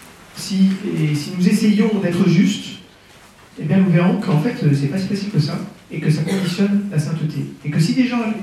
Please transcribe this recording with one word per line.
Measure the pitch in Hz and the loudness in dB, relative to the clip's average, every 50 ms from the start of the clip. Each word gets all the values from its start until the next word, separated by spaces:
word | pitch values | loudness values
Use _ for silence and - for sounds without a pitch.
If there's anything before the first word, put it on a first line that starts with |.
| - - - - - - - | -20 -20 -20 -20 -20 -20 -16
si, | - - - 196 190 190 190 190 - - 175 165 | -14 -10 -4 2 2 4 4 2 0 -4 -4 -2
et | 160 156 151 147 | 0 0 0 0
si | 143 139 - - | -2 -4 -6 -4
nous | 180 180 214 | 0 2 2
essayons | 208 - 220 214 202 202 226 214 208 196 | 4 4 4 2 4 4 2 2 2 0
d'être | 180 170 170 180 202 175 | -2 0 0 2 4 4
justes, | 160 180 196 - - - - - - - - - - - - - - - - - - - - - - - | 6 4 4 2 2 -2 -8 -14 -16 -18 -20 -20 -20 -20 -20 -20 -20 -20 -20 -20 -20 -20 -20 -20 -14 -8
eh | - | -2
bien, | 151 190 196 | 2 4 4
nous | 185 175 | 4 4
verrons | 160 170 175 190 - - | 4 4 4 2 2 0
qu'en | - - 156 151 | -2 0 0 0
fait, | - 240 - - | 0 0 -2 0
euh, | - 147 | 0 2
c'est | 135 135 139 | 2 2 0
pas | - - 190 | -2 -2 -2
si | 190 | -4
facile | - 208 190 - - | -2 -4 -4 -4 -2
que | - 147 | -2 -2
ça, | - - 170 - - - - - - - | -2 -2 -4 -8 -10 -12 -14 -20 -18 -12
et | 175 156 | -10 -4
que | - 156 | 0 0
ça | 156 - | 0 0
conditionne | 156 - 196 190 - 175 - - 196 202 202 202 - - | 0 -2 -2 -2 -2 -4 -2 -2 0 0 0 0 -2 -2
la | 165 151 | -4 -4
sainteté. | 147 147 160 156 156 156 - 139 139 - - - - | -2 -2 -4 -4 -4 -4 -4 -6 -8 -8 -10 -10 -10
Et | 147 | -4
que | 147 165 | -2 0
si | 165 - 254 | 0 0 2
déjà, | 262 247 - 247 233 226 214 208 185 | 0 0 0 0 -2 -2 -4 -4 -6